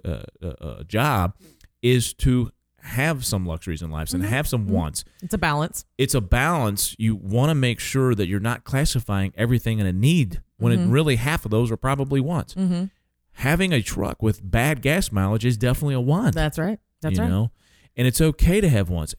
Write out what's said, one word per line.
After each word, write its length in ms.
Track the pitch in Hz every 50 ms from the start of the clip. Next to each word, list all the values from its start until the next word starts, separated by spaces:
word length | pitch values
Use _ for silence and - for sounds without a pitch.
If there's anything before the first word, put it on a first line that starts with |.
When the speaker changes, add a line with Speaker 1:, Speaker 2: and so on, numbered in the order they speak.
| -
Speaker 1:
a, 200 | - 78 55 - - - -
a, 260 | - 90 69 - - 76 55 50
a 40 | -
job 500 | 80 - 107 131 151 135 104 90 92 - _ - - _ _ _ _ _ _
is 320 | - 123 127 127 120 - -
to 380 | - - 131 127 123 120 113 - _ _ _ _ _ -
have 420 | - 113 117 139 160 165 135 131
some 200 | - - 98 92
luxuries 360 | 87 80 80 - - 82 73
in 100 | 85 80
life 220 | 78 78 80 - -
and 100 | 90 95
Speaker 2:
Mm-hmm. 80 | 101
Speaker 1:
have 160 | 113 135 156 -
some 160 | - 120 107
Speaker 2:
Mm-hmm. 100 | 101 107
Speaker 1:
wants. 300 | - 82 78 - - - - _ -
Speaker 2:
It's 120 | - 170 -
a 40 | 196
balance. 460 | 165 165 147 147 151 175 - - - _ _ -
Speaker 1:
It's 160 | 131 135 -
a 80 | 135
balance. 720 | 104 87 - 120 135 156 175 160 127 107 101 101 - - - -
You 160 | 110 110 110
wanna 380 | 98 92 95 101 120 131 151 160
make 220 | 143 131 123 117 -
sure 340 | - - - 135 131 127 120
that 120 | 104 101 85
you're 120 | 95 101
not 240 | 95 117 120 - -
classifying 680 | - - 131 147 156 - 131 110 - 104 98 95 95 -
everything 440 | - 110 117 127 117 - 117 113 110
in 60 | 101
a 60 | 95
need 500 | 90 92 107 139 170 180 135 95 85 - - _ _ -
when 140 | 117 120
it 80 | 117 -
Speaker 2:
Mm-hmm. 120 | 87 92
Speaker 1:
really 240 | 117 131 160 151 131 113
half 260 | 117 143 156 170 -
of 80 | 107
those 200 | 107 110 120 117
are 60 | 113 107
probably 440 | - 131 139 139 135 135 139 139
wants. 320 | 131 147 175 156 - - -
Speaker 2:
Mm-hmm. 300 | 180 190 180 175 175 185 196 _ _ _ _ _ _ _ _ _
Speaker 1:
Having 400 | - - 135 156 175 190 185 170
a 80 | 123
truck 400 | 104 - - - - - - - -
with 260 | 110 104 - - 95
bad 320 | 87 113 120 147 156 123
gas 300 | - 135 151 185 190 -
mileage 320 | - 101 95 95 107 113 110
is 120 | 123 123 107
definitely 380 | 123 123 123 - 156 143 139
a 40 | 127
want. 360 | 123 127 151 185 247 226 165
Speaker 2:
That's 220 | 160 156 151 - 160
right. 220 | 160 185 220 - _ _ _ _
That's 160 | - - 92 92
Speaker 1:
you 40 | -
Speaker 2:
right. 60 | 85
Speaker 1:
know? 220 | 87 98 110 117 - _ _ _ _ _ _ _ _ -
And 100 | 123 127
it's 140 | 120 -
okay 400 | 160 - - - - 170 175 214
to 80 | 202 175
have 200 | 131 107 98 85
wants. 240 | 90 85 78 78 -